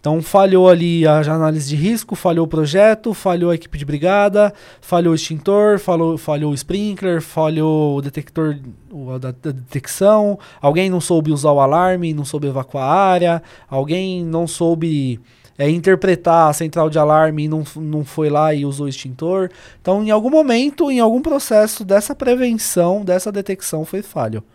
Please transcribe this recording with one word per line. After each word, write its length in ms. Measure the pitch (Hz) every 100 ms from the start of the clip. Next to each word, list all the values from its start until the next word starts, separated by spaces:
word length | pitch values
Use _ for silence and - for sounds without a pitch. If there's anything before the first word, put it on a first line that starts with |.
Então, 200 | 151 160
falhou 480 | 160 202 196 185 185
ali 380 | 170 170 170 156
a 140 | 151
análise 480 | 151 160 156 156 139
de 80 | 147
risco, 400 | 170 226 - 202
falhou 280 | 185 170
o 40 | 160
projeto, 680 | 160 151 170 214 220 226
falhou 380 | 208 196 175 175
a 20 |
equipe 240 | 170 - 151
de 60 |
brigada, 680 | 143 147 165 202 202 202 208 202 - -
falhou 320 | - 175 175
o 20 |
extintor, 640 | 160 - 160 196 202 208 202
falhou, 400 | 202 170 165 160
falhou 320 | - 147 151
o 40 | 143
sprinkler, 680 | - 185 208 190 190 170
falhou 760 | 151 - 156 160 156 156 151 143
o 40 |
detector, 560 | 139 147 143 - 160 143 131 104 -
o, 220 | 160 127
a 60 | 131
da, 120 | 131
da 220 | 127 160
detecção, 880 | 135 123 139 - - 196 214 208 202 - -
alguém 300 | 143 156 190
não 100 | 180
soube 300 | 156 170 151
usar 220 | 147 147
o 80 | 143
alarme, 520 | 135 156 185 185 170
não 120 | 151
soube 240 | 139 151 143
evacuar 360 | 135 131 143
a 80 | 131 170 196
área, 300 | 180 175 170 - - _
alguém 540 | 135 143 170 190 180
não 200 | 170 160
soube, 760 | 170 - 170 165 165 151 135 117 _ _ _ _
é, 140 | 143
interpretar 800 | 170 175 185 190 170 170 170 160
a 20 |
central 380 | 147 165 151 160
de 80 | 156
alarme 460 | 151 156 160 156
e 40 | 151
não, 140 | 156 151 151
não 280 | 156 151
foi 240 | 147 - 156
lá 240 | 147 156
e 140 | 151 143
usou 200 | 139 143
o 20 |
extintor. 640 | 135 131 127 160 190 185 - - -
Então, 220 | - 196
em 80 | 214
algum 200 | 214 220
momento, 600 | 311 294 233 277 277 302
em 80 | 254
algum 240 | 226 233
processo 640 | 320 285 - 214 214 -
dessa 280 | 196 196 214
prevenção, 920 | 285 254 247 254 226 - - 170 196
dessa 260 | 196 180 196
detecção, 540 | 202 190 190 - 160
foi 180 | 160 190
falho. 400 | 208 - 113 110 -